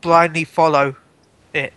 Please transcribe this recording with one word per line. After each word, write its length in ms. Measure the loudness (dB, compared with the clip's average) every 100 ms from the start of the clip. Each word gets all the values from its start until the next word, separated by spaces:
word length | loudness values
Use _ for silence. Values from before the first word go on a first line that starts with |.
blindly 420 | 2 2 2 -2
follow 520 | -8 -2 0 2 -2 -4 _ _ _ _ _
it. 200 | -10 -10